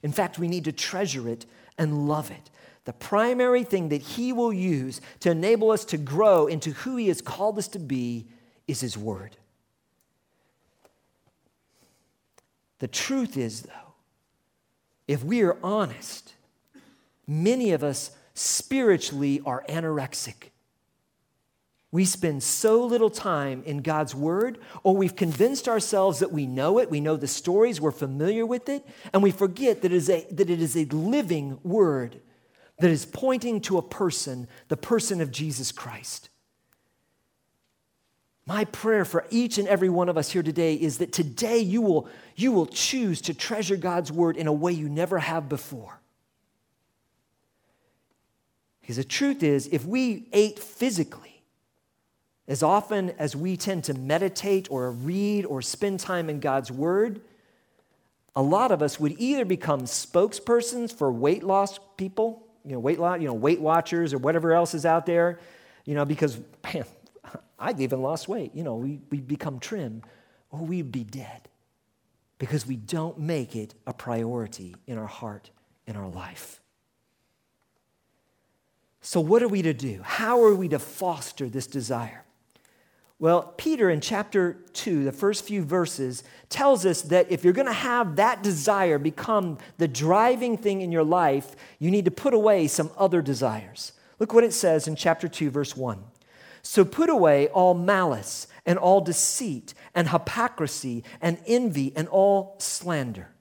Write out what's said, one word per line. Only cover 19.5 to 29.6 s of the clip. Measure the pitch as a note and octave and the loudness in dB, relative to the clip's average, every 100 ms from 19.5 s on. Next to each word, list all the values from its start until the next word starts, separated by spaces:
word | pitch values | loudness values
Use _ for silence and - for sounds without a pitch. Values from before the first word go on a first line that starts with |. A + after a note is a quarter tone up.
| B2+ - | -6 -6
anorexic. | E3 D#3+ D3+ C3+ - - - - _ _ _ _ _ _ _ _ _ _ _ _ _ _ | -6 -4 -4 -6 -8 -10 -14 -20 _ _ _ _ _ _ _ _ _ _ _ _ _ _
We | E3 F#3 | 0 2
spend | - F3 C#3+ | 2 -2 -2
so | - - A3 A3 | -2 0 4 4
little | A#3+ A#3 A3 | 4 2 2
time | A3 G3+ D#3 C#3 C3 D3 | 0 -2 -2 -2 -6 -6
in | C#3+ | -4
God's | C3+ D#3 C#3+ C3+ | -2 0 -2 -2
word, | D3+ F3+ A#3+ A#3+ - - | -2 0 -2 -4 -16 0
or | G3 F#3+ | 2 4
we've | F#3+ - | 2 0
convinced | E3+ C#3+ A3+ C4+ - | -2 2 2 2 -2
ourselves | A3+ - G3+ F#3+ C#3 | -2 0 2 2 2
that | F#3+ | -2
we | D#3 C3+ | 0 -4
know | B2+ D3 G#3+ | 0 2 4
it, | B3+ | 2
we | D3+ | 0
know | D3+ D#3 | 0 -2
the | C3+ | -2
stories, | - - F#3+ A3+ F3 | -4 0 4 4 2
we're | D3+ | -2
familiar | - C3+ C3+ D#3+ A3 A3+ | -2 -6 -2 0 0 -2
with | B3 B3 | -4 -4
it, | C#4+ - - - | -8 -8 -20 -2
and | G3 | 4
we | G3+ | 4
forget | - G3 F3 | 4 0 2